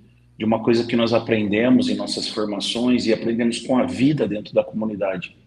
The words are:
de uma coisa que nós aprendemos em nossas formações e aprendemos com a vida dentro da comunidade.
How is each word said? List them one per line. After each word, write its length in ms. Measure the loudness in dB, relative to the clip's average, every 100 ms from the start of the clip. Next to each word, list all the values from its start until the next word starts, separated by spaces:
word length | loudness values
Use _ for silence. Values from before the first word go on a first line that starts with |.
| -20 _ _ -6
de 60 |
uma 180 | -2 0
coisa 220 | 2 2
que 140 | 2 0
nós 160 | 2
aprendemos 720 | 2 2 0 2 2 4 4 2
em 80 | -2
nossas 320 | -4 -6 -6
formações 760 | -4 -4 -4 -4 -2 0 2 2
e 80 |
aprendemos 460 | 0 0 0 0 -2
com 180 | 0 0
a 80 | 0
vida 420 | 2 2 2 0
dentro 260 | -4 -4
da 100 | -2
comunidade. 720 | 0 -2 -4 -2 -4 -4 -8 -16